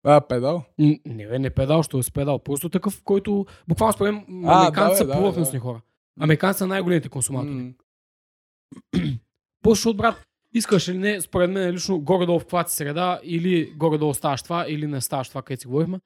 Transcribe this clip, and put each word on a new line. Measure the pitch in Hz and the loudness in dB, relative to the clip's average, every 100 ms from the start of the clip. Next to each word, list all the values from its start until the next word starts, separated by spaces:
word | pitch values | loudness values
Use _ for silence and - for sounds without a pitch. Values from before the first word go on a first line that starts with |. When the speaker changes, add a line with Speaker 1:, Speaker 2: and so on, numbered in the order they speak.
Speaker 1:
А, | 143 147 | 6 4
педал? | - 127 131 175 - - | 4 -2 -2 -4 -8 2
Speaker 2:
М, | 151 151 151 | 4 4 -4
не, | 113 104 | -12 -6
бе, | 127 | -4
не | 135 | -2
педал, | - 135 160 | -2 2 2
що | 156 135 | 2 -2
е | |
с | 123 | -4
педал. | - 143 131 | -4 -2 -2
Просто | - 143 170 | -4 -6 -2
такъв, | 185 208 - | -2 -4 -8
който... | - 202 202 202 196 - - | -2 0 0 -2 -2 -12 -4
Буквално | 165 220 | 2 2
според | 202 202 | 2 0
мен | 208 190 185 | -2 -10 -4
Speaker 1:
А, | 165 180 | 4 6
Speaker 2:
американци | 180 151 175 | 6 4 2
Speaker 1:
да, | 196 | 2
Speaker 2:
са | |
Speaker 1:
бе, | 143 | 2
да, | 135 | 2
Speaker 2:
повърхностни | 196 165 156 135 | 0 0 -2 -4
Speaker 1:
да. | |
Speaker 2:
хора. | 123 113 _ _ _ - | -8 -10 _ _ _ -2
Американци | 156 151 185 196 | 2 2 2 0
са | 185 | -2
най-големите | 190 175 175 131 | -2 0 0 0
консуматори. | 139 - 135 147 | -6 -4 -4 -6
Speaker 1:
М. | 135 123 127 _ _ _ _ _ _ _ _ _ - _ | -8 -10 -16 _ _ _ _ _ _ _ _ _ -20 _
Speaker 2:
<clears throat> | 180 160 123 _ _ _ _ | -2 -2 -6 _ _ _ _
Просто, | 208 | 2
защото, | 208 226 208 | 4 2 0
брат, | 226 - _ _ _ | -2 -2 _ _ _
искаш | 233 - 196 175 | -4 2 0 0
или | 185 | -4
не, | 202 208 | -2 -4
според | 160 190 180 | -4 0 0
мен | 190 180 | 0 -2
лично | 180 180 185 | -4 -4 -4
горе-долу | 147 185 175 170 | 0 2 2 0
в | |
каква | - 175 | 0 -4
си | 165 - | -2 -4
среда, | 147 151 180 180 | -6 -2 -2 -4
или | 143 170 180 175 151 | -4 -2 0 0 0
горе-долу | 151 160 151 151 | -2 0 2 0
ставаш | 135 156 135 | 0 -2 -4
това, | - 170 139 | -4 -6 -4
или | 151 151 | -6 -4
не | 139 | -6
ставаш | - 143 123 | -4 -6 -6
това, | 139 | -10
където | - 131 | -10 -12
си | 123 | -4
говорихме. | 135 165 185 | -2 -2 -4